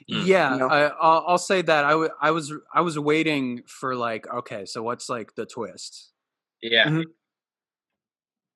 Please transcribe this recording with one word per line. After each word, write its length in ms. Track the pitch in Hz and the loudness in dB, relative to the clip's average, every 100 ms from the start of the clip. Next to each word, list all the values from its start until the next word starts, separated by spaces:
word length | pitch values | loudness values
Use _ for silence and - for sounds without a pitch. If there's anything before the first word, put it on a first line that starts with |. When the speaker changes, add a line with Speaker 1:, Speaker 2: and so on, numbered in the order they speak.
| - | -8
Speaker 1:
Mm. 140 | - 180 | -2 4
Speaker 2:
Yeah, 240 | 190 147 | 4 4
Speaker 3:
You 60 | 131 | 2
know? 80 | 131 | 2
Speaker 2:
I, 140 | 147 147 | 4 2
I'll, 360 | 143 160 160 156 | 2 4 4 4
I'll 100 | 180 | 0
say 240 | - 196 | 2 0
that 240 | 165 156 143 | 2 4 4
I, 60 | |
w-, 180 | 160 160 - | 2 0 -2
I 100 | 147 | 0
was, 220 | 165 143 151 - | 0 -4 -12 -4
I 80 | - | 0
was 180 | 170 151 | 0 0
waiting 640 | 147 156 160 147 131 120 - | 0 2 2 -2 -4 -8 -12
for, 280 | - 135 127 | -10 -6 -4
like, 320 | 117 113 - | -4 -6 -8
okay, 380 | 117 - 113 95 | -10 -8 -10 -10
so 180 | 123 | -8
what's, 240 | 113 120 - | -6 -6 -6
like, 260 | 123 104 - | -8 -8 -10
the 100 | 110 | -10
twist? 640 | - - - - - - _ _ _ _ _ | -10 -12 -12 -18 -18 -20 _ _ _ _ _
Speaker 1:
Yeah. 260 | 113 113 110 | -2 2 2
Speaker 3:
Mm-hmm. 120 | 156 165 _ _ _ _ _ _ _ _ _ _ _ _ _ _ | 0 -4 _ _ _ _ _ _ _ _ _ _ _ _ _ _